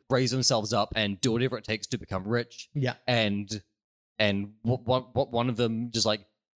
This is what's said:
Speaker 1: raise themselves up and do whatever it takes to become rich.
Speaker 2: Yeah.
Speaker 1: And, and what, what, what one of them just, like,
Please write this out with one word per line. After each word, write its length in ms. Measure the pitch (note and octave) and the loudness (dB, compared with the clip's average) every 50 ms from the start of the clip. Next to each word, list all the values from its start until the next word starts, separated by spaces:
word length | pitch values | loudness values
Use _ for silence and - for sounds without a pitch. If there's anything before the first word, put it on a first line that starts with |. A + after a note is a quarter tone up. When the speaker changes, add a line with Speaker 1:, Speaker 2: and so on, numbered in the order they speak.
| _ - | _ 0
Speaker 1:
raise 200 | C3+ B2 C3 A2+ | 0 2 2 2
themselves 400 | A#2+ C3 A#2 - B2+ A2+ G#2+ G#2 | 0 0 2 2 2 2 0 0
up 220 | A#2 G#2 G#2 - - | 0 0 0 0 0
and 240 | A2+ G#2+ G2+ G2 F#2+ | 0 0 0 0 0
do 120 | - B2 | 2 2
whatever 260 | A2 A#2+ B2 C3 A#2 A2 | 2 2 0 0 -2 -4
it 60 | - | -4
takes 240 | - A2 G#2+ - - | -4 -4 -4 -4 -6
to 100 | - G2+ | -6 -6
become 300 | - - G#2 F#2+ F#2 G#2 | -6 -4 -6 -4 -2 -2
rich. 420 | A#2 A#2+ A#2 - - - - - - | -2 -2 -2 -4 -10 -18 -20 -10 -4
Speaker 2:
Yeah. 180 | D3 C3 B2 A#2+ - _ - | -2 -2 -2 -4 -4 _ 0
Speaker 1:
And, 540 | B2 A#2 A2 G#2 G2+ G2+ G2+ G2 A2 G#2 - _ _ _ _ _ _ _ _ _ _ - | 2 2 2 2 0 -2 -4 -6 -8 -10 -12 _ _ _ _ _ _ _ _ _ _ 0
and 340 | G#2+ G#2 G2 G2+ G2+ G2+ G#2 _ | 0 2 2 0 -4 -6 -10 _
what, 240 | - A2+ B2+ B2+ - | -2 -2 -2 0 0
what, 300 | A#2 B2+ B2+ B2 - - | 0 0 0 -2 -2 -2
what 160 | A#2+ A2+ - | -2 -2 0
one 180 | A#2 A#2 A#2+ B2+ | 0 0 0 0
of 80 | A#2 A2+ | 0 0
them 320 | B2 A2+ A2+ A2+ A#2+ A#2+ | 0 0 0 -2 -4 -4
just, 140 | A2+ A#2 G#2 | -2 -2 0
like, 200 | A2 G#2+ G#2 G2 _ _ _ _ _ _ | 0 0 -2 -4 _ _ _ _ _ _